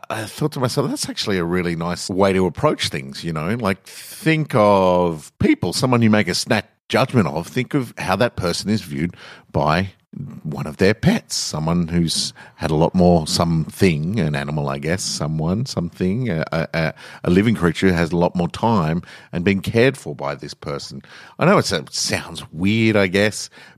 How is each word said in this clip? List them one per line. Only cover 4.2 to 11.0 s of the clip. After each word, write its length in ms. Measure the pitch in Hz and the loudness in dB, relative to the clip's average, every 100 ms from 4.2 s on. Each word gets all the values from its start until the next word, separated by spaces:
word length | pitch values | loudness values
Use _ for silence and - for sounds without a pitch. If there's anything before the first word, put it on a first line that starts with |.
| 160 160 147 127 | 0 0 2 4
of 760 | 104 98 92 90 87 78 - - | 6 6 4 4 2 -2 -10 -2
people, 360 | 208 302 113 | 0 2 -2
someone 280 | - 131 120 | -2 2 4
you 80 | 113 | 4
make 180 | 107 90 | 4 2
a 60 | |
snap 360 | 87 - 110 - _ - | -2 -2 -2 -2 _ -2
judgment 380 | 110 127 127 82 | 0 2 2 2
of, 180 | 73 - | -2 -4
think 300 | 127 123 147 | -4 -2 -2
of 180 | 120 - | -4 -6
how 160 | 80 98 | -2 2
that 200 | 120 - | 0 0
person 360 | 90 85 95 | -4 -2 -2
is 100 | 107 | -2
viewed 340 | 87 71 85 - - - _ | -4 -4 -4 -6 -18 -20 _
by 380 | 82 73 82 95 - _ - - - | 0 2 2 -2 -8 _ -14 -14 -12
one 240 | 78 73 - | -8 -8 -8
of 120 | - | 2
their 180 | 98 | 2
pets, 400 | 110 | 4